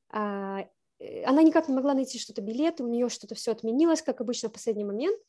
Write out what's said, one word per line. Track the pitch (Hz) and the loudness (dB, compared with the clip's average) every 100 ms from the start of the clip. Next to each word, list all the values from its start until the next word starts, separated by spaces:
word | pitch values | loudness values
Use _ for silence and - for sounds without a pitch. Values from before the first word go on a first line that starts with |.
| _ | _
а, | 214 208 202 196 196 190 _ _ - | -6 -4 -4 -6 -8 -10 _ _ -20
э, | - - | -14 -4
она | - 285 | 2 6
никак | 320 320 320 | 8 6 2
не | |
могла | 262 277 | 2 2
найти | 269 262 233 | 2 -2 -6
что-то, | - 214 | -10 -8
билеты, | 202 233 320 330 | -6 -2 -2 -2
у | 240 | -2
неё | 233 240 | 0 -2
что-то | - - | -4 -12
всё | 220 - | -8 -4
отменилось, | - 220 247 330 320 | -4 0 2 4 2
как | - - | 0 -4
обычно, | 233 233 220 | -4 -4 -6
в | |
последний | - - 208 | -6 -4 -2
момент. | 208 202 330 453 | -4 -2 -2 -2